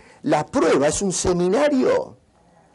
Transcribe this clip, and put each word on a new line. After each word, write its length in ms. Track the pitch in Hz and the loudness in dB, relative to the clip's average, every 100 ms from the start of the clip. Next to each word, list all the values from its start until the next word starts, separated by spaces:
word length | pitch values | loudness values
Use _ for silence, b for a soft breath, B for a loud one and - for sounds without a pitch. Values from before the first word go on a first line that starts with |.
| B B | B B
la 240 | 151 151 151 | -2 -2 0
prueba 420 | 269 311 180 147 | 0 2 2 0
es 140 | - | 0
un 100 | 196 | -4
seminario. 1040 | - 185 175 180 226 294 269 - 98 - - _ _ _ b b | -2 -2 0 0 0 2 2 0 0 -4 -14 _ _ _ b b